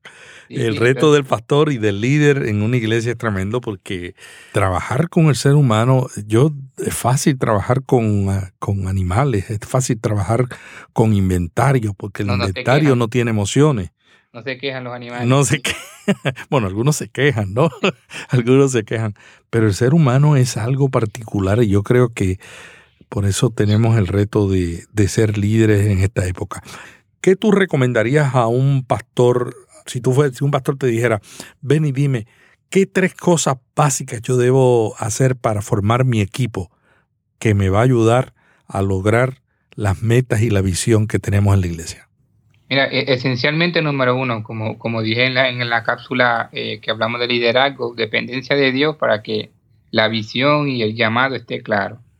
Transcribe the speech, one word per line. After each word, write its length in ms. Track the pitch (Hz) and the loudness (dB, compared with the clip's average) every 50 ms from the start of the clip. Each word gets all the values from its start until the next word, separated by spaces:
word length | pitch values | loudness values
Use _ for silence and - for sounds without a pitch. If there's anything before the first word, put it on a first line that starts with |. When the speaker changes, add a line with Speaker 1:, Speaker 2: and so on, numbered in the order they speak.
| - - - - - - - - - _ | -18 -20 -20 -20 -20 -20 -20 -20 -20 _
Speaker 1:
Sí, 80 | - | -8
Speaker 2:
El 180 | - 120 113 110 | -4 -2 -2 0
Speaker 1:
sí, 60 | 101 | 2
Speaker 2:
reto 200 | 113 120 135 131 | 2 2 2 2
Speaker 1:
claro. 140 | 156 151 147 | 4 4 4
Speaker 2:
del 100 | 147 139 | 4 2
pastor 460 | - 123 110 - - 147 143 156 151 | 0 -4 -4 -2 0 0 2 2 2
y 60 | 143 117 | 0 0
del 240 | 107 107 98 98 | 0 -2 0 0
líder 440 | 107 127 143 151 147 143 143 139 143 120 | 0 0 2 2 4 2 2 2 0 -2
en 140 | 104 104 | 0 0
una 160 | 104 113 123 123 | 0 0 0 0
iglesia 340 | 113 107 113 117 110 120 117 | 0 0 0 0 -2 -4 -6
es 40 | 117 | -4
tremendo 440 | - 113 101 95 95 101 113 123 | -4 -4 -2 -2 -2 -4 -4 -4
porque 540 | 120 117 101 92 _ - 101 87 87 87 - _ - - - - - - | -4 -6 -8 -10 _ -10 -10 -8 -8 -12 -14 _ -20 -20 -20 -20 -20 -6
trabajar 580 | - 107 98 95 92 87 - - 110 - 170 170 | -2 0 0 0 0 -2 -2 -4 -4 -4 -6 -2
con 180 | - 180 160 156 | 0 2 4 4
el 80 | 135 | 2
ser 180 | - - 139 143 | 2 2 4 4
humano, 540 | 151 143 127 107 107 113 127 131 131 127 - - - 107 104 | 4 4 4 2 2 2 4 2 2 0 -2 -6 -12 -4 0
yo, 240 | 107 113 135 160 151 139 135 - - - | 2 4 4 2 2 -2 -10 -16 -12 -8
es 160 | - - - | -8 -6 -6
fácil 440 | - - 113 131 143 - 165 139 131 | -2 0 0 0 2 2 0 0 0
trabajar 440 | 135 120 110 98 - - 123 131 131 | 0 0 0 0 0 0 -2 -2 0
con, 460 | - 139 123 113 107 104 101 98 98 | 0 0 2 2 2 0 0 0 0
ah, 220 | 98 98 95 95 - _ | 0 -2 -4 -6 -10 _
con 280 | - - 101 98 95 95 | -6 -4 -4 -2 -4 -4
animales, 600 | 95 98 92 90 92 113 143 143 117 101 90 - | -4 -4 -2 0 0 0 0 0 0 -2 -4 -4
es 100 | 113 104 | -8 -10
fácil 380 | - - - 131 131 - 131 113 | -6 -4 -2 -2 -2 -2 -4 -4
trabajar 460 | - 117 107 104 90 82 113 117 127 127 - - - - - - - - _ | -2 -4 -2 -2 -2 -2 0 -2 -2 -4 -6 -14 -20 -20 -20 -20 -20 -6 _
con 200 | - 113 110 107 | 0 2 2 2
inventario, 800 | 98 95 92 90 90 87 82 - - 120 139 139 131 110 107 98 | 2 2 2 0 0 -2 -2 -2 0 0 2 2 2 0 -4 -6
porque 280 | - - 104 - - 107 | -8 -10 -10 -8 -8 -4
el 40 | 101 | -4
Speaker 1:
No, 100 | 123 120 | -2 -2
no 60 | 98 | -2
se 40 | 98 | -4
Speaker 2:
inventario 340 | 90 127 123 117 127 151 156 143 | -4 -4 0 0 2 4 4 4
Speaker 1:
quejan. 100 | 131 120 | 2 2
Speaker 2:
no 80 | 120 110 | 0 0
tiene 240 | 117 123 117 120 | 0 -2 -2 0
emociones. 600 | 113 104 101 95 - 131 143 156 143 110 87 82 - _ _ _ _ _ _ _ - | 0 -2 -2 0 2 2 2 2 2 -2 -6 -8 -12 _ _ _ _ _ _ _ -20
Speaker 1:
No 100 | 120 110 | -14 -12
se 140 | 135 131 127 | -10 -10 -8
quejan 260 | 143 139 131 131 127 | -8 -8 -8 -8 -10
los 100 | 123 123 | -12 -12
animales. 340 | 123 120 120 120 123 123 120 | -12 -12 -12 -10 -4 0 2
Speaker 2:
No 160 | 131 143 139 | 2 2 2
se 160 | 95 151 139 | 2 0 -2
que-, 100 | - - - - - - - - - | -4 -6 -8 -8 -12 -20 -20 -6 -4
<laughs> 440 | - 185 - - 143 131 - - - | -4 -4 -2 -4 -6 -6 -6 -6 -4
bueno, 180 | 151 135 107 92 | -2 -2 0 -2
algunos 300 | 95 104 120 147 151 - | -2 -2 0 0 0 -2
se 100 | 113 104 | -6 -8
quejan, 460 | - - 131 147 101 107 104 95 95 | -4 0 0 0 2 0 -2 -2 0
¿no? 160 | 117 156 165 - - | 0 0 0 0 -2
<laughs> 480 | - 190 - - _ _ - - - - | -4 -4 -4 -4 _ _ -18 -16 -6 -2
Algunos 440 | - 127 117 120 127 135 139 135 127 | -2 0 2 4 4 4 4 4 2
se 100 | 117 104 | -2 -2
quejan. 300 | - 127 113 113 107 101 - - - - _ _ _ | -2 -4 -4 -4 -6 -6 -10 -16 -20 -20 _ _ _
Pero 160 | - 117 110 | 0 2 2
el 80 | 107 95 | 2 2
ser 200 | - 120 123 147 | 2 2 2 4
humano 420 | 170 156 127 120 135 147 151 151 | 4 4 4 4 4 4 4 4
es 220 | 135 127 127 - 120 | 4 2 0 -2 -4
algo 320 | 107 120 135 131 143 135 | -4 -4 -2 0 0 0
particular 720 | 131 123 113 107 - 123 110 - - 104 95 95 101 117 123 | 0 0 -2 -2 -4 -10 -10 -6 -4 -2 0 0 2 2 2
y 60 | 104 | 2
yo 140 | 98 101 101 | 2 0 2
creo 260 | - 123 123 123 117 117 | 2 2 2 2 2 0
que 240 | - 101 92 92 - - - - - - - - - _ _ _ _ _ _ | -2 -2 -2 -2 -4 -8 -16 -20 -20 -20 -20 -20 -20 _ _ _ _ _ _
por 180 | - 104 98 | -6 -2 -2
eso 240 | 101 95 - - 120 | -2 0 0 0 0
tenemos 480 | 113 - 107 104 104 110 117 113 113 113 | 0 0 0 2 2 2 4 4 2 2
el 100 | 98 85 | 0 0
reto 420 | 92 101 104 107 - 110 101 95 | 0 0 0 0 0 0 0 2
de, 340 | 98 92 90 85 85 85 - _ | 0 0 0 -2 -4 -8 -12 _
de 160 | - 104 104 92 | -2 0 0 0
ser 300 | - - 110 104 104 104 | 2 0 0 0 0 0
líderes 480 | 101 101 110 113 110 107 104 101 101 107 | 0 2 2 4 4 4 4 4 2 2
en 120 | 98 92 | 2 2
esta 280 | 95 95 - - 98 90 | 0 0 0 -2 -4 -4
época. 340 | 90 - - - - - - - - - - - - _ _ _ _ _ | -4 -6 -10 -10 -10 -14 -14 -16 -20 -20 -20 -20 -20 _ _ _ _ _
¿Qué 160 | - 180 190 190 | 0 2 2 2
tú 140 | - 220 208 | 2 2 2
recomendarías 840 | 196 190 175 - 143 127 127 123 113 107 117 139 151 147 135 123 | 2 2 2 2 2 2 2 2 0 0 2 2 2 2 2 2
a 120 | 131 117 113 | 2 2 2
un 360 | 117 127 131 139 139 135 127 | 2 2 2 2 2 0 0
pastor, 720 | - - 101 - _ _ - 123 123 120 123 123 120 - - - _ _ - _ | -2 -4 -4 -4 _ _ 2 4 4 4 2 -2 -4 -8 -12 -20 _ _ -20 _
si 160 | - - 127 | -12 -10 -4
tú 100 | 107 131 | -2 0
fue-, 220 | 127 131 151 143 127 | 2 2 2 0 0
si 100 | - 139 | -2 -2
un 80 | 143 | -2
pastor 260 | 151 160 135 - 143 131 | 0 0 -2 -4 -4 -2
te 100 | 139 127 | -2 0
dijera, 340 | 113 113 120 120 110 104 - - - - - - - _ | 0 0 0 0 0 -2 -2 -8 -18 -20 -20 -20 -20 _
"Ven 240 | - 120 139 156 156 | -2 0 0 2 2
y 80 | 151 131 | 0 0
dime, 340 | 131 143 139 131 113 113 - _ _ _ _ _ _ _ _ | 0 0 0 0 -2 -4 -8 _ _ _ _ _ _ _ _
¿qué 160 | - 190 196 190 | 0 0 0 2
tres 260 | - 190 185 180 - | 0 0 0 0 -2
cosas 420 | - - 180 170 160 - 156 139 131 - _ _ | -2 0 2 2 2 2 -2 -2 -4 -6 _ _
básicas 480 | - 151 143 135 - 143 131 123 113 | 0 2 2 0 -2 -6 -10 -10 -8
yo 140 | 110 - 127 | -4 -2 0
debo 600 | 127 120 123 127 135 131 127 123 117 110 104 - - | 2 2 2 4 4 4 4 4 2 2 0 -4 -6
hacer 380 | - 113 - - 135 131 127 - | -6 -6 0 0 2 0 0 0
para 240 | - 117 107 101 | -2 -2 -2 -2
formar 420 | 101 - 120 104 95 104 113 123 127 | -2 -2 -2 0 0 2 2 2 2
mi 160 | 127 120 110 | 2 2 0
equipo 520 | 101 95 - - 127 110 117 120 92 - _ _ _ _ _ _ _ _ _ _ _ _ _ _ | 0 -2 -2 -4 -4 -4 -4 -8 -10 -10 _ _ _ _ _ _ _ _ _ _ _ _ _ _
que 140 | - 117 104 | 0 2 2
me 160 | 101 98 95 | 2 2 2
va 100 | 95 104 | 2 2
a 40 | 117 | 2
ayudar 500 | 131 131 117 113 110 117 127 131 - - _ _ _ _ _ _ - | 4 4 4 4 4 2 2 0 -4 -10 _ _ _ _ _ _ -8
a 140 | - 98 | -4 -2
lograr 540 | 98 98 98 95 92 110 107 117 127 131 131 - _ _ _ _ _ _ _ | -2 -2 -2 -2 0 2 2 2 2 0 -2 -8 _ _ _ _ _ _ _
las 260 | - 107 98 92 - | -4 -2 -2 -2 -2
metas 400 | - 110 117 127 127 - 117 107 | 0 2 2 2 2 2 0 0
y 80 | 110 120 | 2 2
la 100 | 104 98 | 2 0
visión 460 | 95 95 90 - - 120 117 107 110 104 | 0 0 -2 -2 0 2 2 2 2 0
que 120 | - 98 | -2 -4
tenemos 340 | - - 98 101 101 101 98 | -2 0 0 2 2 4 2
en 60 | 98 | 2
la 60 | 90 87 | 0 -2
iglesia"? 340 | 85 80 80 - - - - _ _ _ _ _ _ _ _ _ _ _ _ - | -4 -8 -10 -14 -16 -18 -20 _ _ _ _ _ _ _ _ _ _ _ _ -4
Speaker 1:
Mira, 180 | 127 139 139 - | 0 0 0 0
e-, 260 | - 131 - 139 135 | -2 -2 -2 0 -2
esencialmente, 680 | 120 131 135 127 120 - 147 151 156 170 175 165 165 156 | 0 0 -2 -2 0 -2 -2 0 0 0 0 0 -2 -2
número 320 | 151 143 139 131 127 127 127 | -2 -2 0 0 0 0 0
uno, 240 | 131 127 120 110 | -2 -4 -4 -6
como, 380 | 110 - 113 113 110 110 - - | -6 -8 -8 -8 -6 -6 -8 -6
como 240 | - 120 113 113 110 | -6 -6 -6 -4 -2
dije 220 | 110 110 120 127 131 | -2 0 0 0 0
en 80 | 127 | 0
la, 140 | 127 135 131 | 0 -2 -2
en 200 | 123 123 120 120 | -2 -4 -4 -2
la 140 | 117 113 107 | -2 -2 -2
cápsula, 680 | - 120 117 - - 131 127 123 120 117 113 113 - | -2 -4 -6 -6 -6 -2 0 2 2 0 -2 -4 -6
eh, 280 | - 131 117 113 110 107 | -8 -8 -8 -8 -8 -8
que 80 | - - | -8 -8
hablamos 300 | 110 113 117 113 117 120 | -4 -4 -4 -4 -2 -4
de 80 | 120 120 | -4 -2
liderazgo, 680 | 123 120 120 117 117 127 135 143 139 127 123 117 120 | -2 0 0 0 2 2 0 0 -2 -4 -8 -8 -6
dependencia 600 | 113 113 110 - 117 117 117 120 131 127 - 147 | -6 -6 -4 -4 -4 -4 -4 -8 -10 -4 -2 0
de 160 | 143 139 131 | 0 2 0
Dios 240 | 127 131 143 156 151 - | 0 0 0 -2 -2 -2
para 240 | 123 120 110 107 | -2 -2 -2 -2
que 300 | - - 110 107 110 - _ _ _ _ _ _ _ _ | -4 -6 -6 -6 -8 -10 _ _ _ _ _ _ _ _
la 160 | - 113 110 110 | -2 0 0 0
visión 600 | 113 113 107 107 - 117 131 143 147 151 147 143 | 0 -4 -6 -6 -4 -2 0 0 2 0 0 -2
y 140 | 131 120 | -4 -2
el 140 | 110 107 110 | -4 -4 -2
llamado 400 | 117 117 110 113 120 131 135 135 | -2 -2 0 0 0 0 -2 -2
esté 260 | - - - - - | -6 -8 -10 -12 -12
claro. 380 | - - 107 101 98 101 113 - _ _ _ | -6 -4 -4 -4 -4 -6 -8 -14 _ _ _